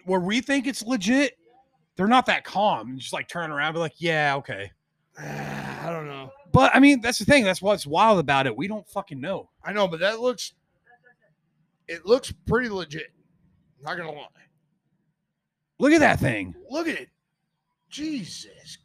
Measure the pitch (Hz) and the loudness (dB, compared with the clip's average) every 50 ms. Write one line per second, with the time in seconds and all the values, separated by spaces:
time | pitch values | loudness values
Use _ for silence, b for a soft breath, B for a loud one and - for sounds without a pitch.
0 | _ 180 185 185 175 190 220 262 - - 277 277 220 277 233 - 208 220 262 214 | _ -2 -2 -2 0 0 -2 -2 -2 0 -2 -2 -2 -4 -6 -6 -4 -4 -4 -2
1 | 175 208 254 277 285 247 - _ _ _ _ _ _ _ _ _ _ _ _ - | 0 2 2 2 2 0 -2 _ _ _ _ _ _ _ _ _ _ _ _ -2
2 | 185 220 247 262 247 214 175 143 - - - 185 214 202 165 117 98 123 131 131 | 2 4 4 4 4 2 -2 -2 -2 -6 -2 0 2 2 2 0 -4 -10 -12 -12
3 | 117 - - 147 135 - - 175 165 156 147 143 147 156 156 165 165 151 _ - | -10 -8 -8 -8 -8 -8 -8 -8 -8 -6 -4 -4 -4 -2 -2 -2 -4 -4 _ -6
4 | 165 170 160 151 151 143 139 139 139 - 110 95 101 104 _ _ _ _ _ _ | -4 -2 0 2 2 0 0 -2 -4 -8 -10 -10 -10 -14 _ _ _ _ _ _
5 | _ _ _ 151 151 147 147 147 147 147 143 143 - 139 135 - 156 165 170 160 | _ _ _ -18 -14 -12 -12 -10 -10 -10 -10 -10 -10 -10 -12 -10 -8 -8 -8 -8
6 | 151 143 139 139 135 - - - - - - 247 262 - - 254 269 285 285 240 | -8 -10 -12 -14 -16 -16 -20 -20 -16 2 4 6 6 6 8 8 8 8 8 6
7 | 220 240 226 - 202 - 285 277 214 190 180 - 185 202 208 185 - 143 151 180 | 2 -2 -4 -2 2 4 4 4 4 2 0 0 2 0 0 0 -2 -2 2 4
8 | 214 - 202 175 147 135 143 135 135 131 107 123 165 202 214 214 - _ - 202 | 6 6 6 4 4 2 2 2 2 0 -2 -4 -6 -8 -8 -10 -12 _ -10 -10
9 | - - 151 131 131 185 190 143 - _ _ _ - - 196 208 196 175 165 160 | -10 -10 -12 -10 -8 -8 -8 -8 -10 _ _ _ -12 -8 -2 0 0 0 0 0
10 | 180 202 226 226 240 254 240 175 - - _ _ _ _ _ _ _ _ _ _ | 0 0 0 0 -2 -2 -2 -2 -10 -14 _ _ _ _ _ _ _ _ _ _
11 | _ _ _ _ _ _ _ _ _ _ _ _ _ _ _ _ _ - 165 170 | _ _ _ _ _ _ _ _ _ _ _ _ _ _ _ _ _ -14 -14 -12
12 | 165 190 240 262 - - - _ - - 214 240 254 226 202 185 165 151 147 160 | 0 0 0 0 0 -6 -16 _ -6 -2 -2 -2 -2 -2 -6 -8 -8 -10 -12 -14
13 | 131 - _ _ _ _ _ _ _ _ _ _ _ _ _ _ 139 151 180 175 | -14 -14 _ _ _ _ _ _ _ _ _ _ _ _ _ _ -12 -12 -10 -10
14 | 170 156 147 147 - - _ _ _ _ _ _ _ _ _ _ _ _ _ _ | -10 -12 -12 -14 -16 -20 _ _ _ _ _ _ _ _ _ _ _ _ _ _
15 | _ _ _ _ _ _ _ _ _ _ _ _ _ _ _ - 233 294 320 330 | _ _ _ _ _ _ _ _ _ _ _ _ _ _ _ 0 2 4 6 6
16 | 285 - - - - 131 113 101 92 92 85 - - - 254 320 339 320 214 147 | 6 4 4 2 0 0 -2 -2 -6 -8 -12 -16 -16 -10 -8 -6 -4 -4 -6 -8
17 | 123 _ _ _ _ _ _ _ _ _ _ _ _ _ _ _ _ _ - 269 | -10 _ _ _ _ _ _ _ _ _ _ _ _ _ _ _ _ _ -14 -10
18 | 302 320 302 247 165 123 - - - - - - - - - _ _ | -10 -8 -8 -8 -10 -12 -14 -18 -18 -20 -20 -20 -20 -20 -20 _ _